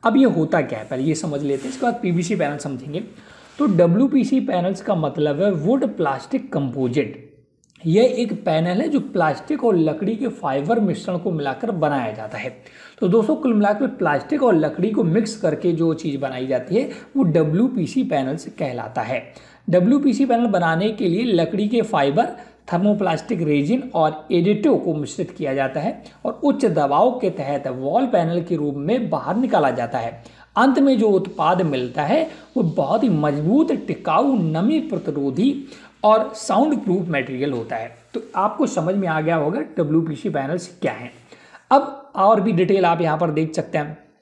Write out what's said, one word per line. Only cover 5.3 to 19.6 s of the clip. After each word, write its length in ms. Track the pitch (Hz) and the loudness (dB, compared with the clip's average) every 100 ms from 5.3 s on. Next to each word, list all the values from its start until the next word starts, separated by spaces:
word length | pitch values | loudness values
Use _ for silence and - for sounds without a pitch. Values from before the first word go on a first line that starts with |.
| 143 | 2
है 100 | 202 | 0
wood 340 | 180 156 269 254 | 2 2 2 0
plastic 680 | - 151 135 - 269 - | 0 -2 -2 -4 -6 -2
composite। 800 | 143 139 135 127 131 110 - - _ _ _ _ _ 170 | -4 -2 -2 0 0 -2 -6 -20 _ _ _ _ _ 2
यह 300 | 185 247 214 | 4 4 2
एक 280 | 233 - - | -2 -2 0
panel 360 | 160 170 185 | 0 0 0
है 80 | 320 | 0
जो 100 | 285 | -2
plastic 640 | - 190 160 139 - 311 | -2 0 0 0 -4 -2
और 120 | 233 185 | 2 2
लकड़ी 400 | 156 151 202 220 | 2 0 -4 -2
के 120 | 254 | -6
fiber 520 | - 151 135 147 233 | -4 -4 -2 0 0
मिश्रण 380 | 202 160 - - | 0 -2 -4 -4
को 140 | 190 | -2
मिलाकर 400 | 160 143 135 226 | -4 -4 -4 -4
बनाया 400 | 185 151 139 117 | -2 0 0 -4
जाता 260 | 110 107 107 | -6 -10 -8
है। 200 | 127 - - - - - | -10 -12 -20 -20 -20 -2
तो 80 | 190 | 2
दोस्तों, 280 | 220 214 311 | 4 4 0
कुल 180 | 262 | 2
मिलाकर 340 | 214 208 208 262 | 2 2 2 -2
plastic 560 | - 170 143 - 294 | 0 0 0 0 0
और 120 | 254 175 | 4 4
लकड़ी 360 | 151 - 196 | 2 0 -2
को 120 | 208 | 0
mix 320 | 180 185 214 - | 2 2 0 -2
करके 360 | 170 151 175 | -2 0 0
जो 220 | 160 165 | 2 0
चीज़ 240 | 160 160 139 | 0 -4 -4
बनाई 300 | 135 127 131 | -6 -6 -2
जाती 280 | 127 - 196 | -2 0 -2
है 140 | 294 - - 277 | -2 -8 -6 0
वो 60 | |
डब्ल्यूपीसी 800 | 196 160 156 160 254 247 160 262 | 2 4 2 2 0 0 -2 -2
panels 420 | 254 147 131 156 - | 0 -2 -2 -6 -10
कहलाता 560 | - 147 120 113 - | -8 -6 -6 -6 -6
है। 320 | 110 135 - - - - | -4 -6 -8 -20 -20 -14